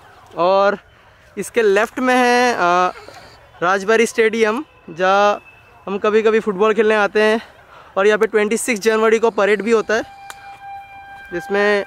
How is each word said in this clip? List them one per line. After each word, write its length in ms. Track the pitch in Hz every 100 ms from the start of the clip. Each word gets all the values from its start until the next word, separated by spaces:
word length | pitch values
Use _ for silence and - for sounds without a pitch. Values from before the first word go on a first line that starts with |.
| - - - 156
और 400 | 175 196 196 202 - _ _ _ _ -
इसके 240 | 190 -
लेफ्ट 380 | 220 196 226 -
में 160 | 254 254
है, 380 | 247 247 247
अ, 40 | 233 175 180 180 - - - - - - -
राजबाड़ी 420 | 175 196 190 226 233
स्टेडियम, 600 | - 220 226 214 233 311 - -
जहाँ 520 | 165 185 196 208 202 - - - - -
हम 120 | 196
कभी 240 | 214 214
कभी 180 | 220 220
फुटबॉल 340 | 220 180 220
खेलने 220 | 214 214 214
आते 260 | 202 214
हैं। 200 | 214 220 - - - - - -
और 100 | 202
यहाँ 120 | 208
पे 80 | 220
ट्वेंटी 300 | 214 208 226
सिक्स 220 | - 220
जनवरी 400 | 220 220 220 220
को 100 | 226
परेड 320 | 214 196 208
भी 100 | 202
होता 220 | 226 196
है, 100 | 226 - - - - - - - - - - - - -
जिसमें 520 | 175 - 202 208 202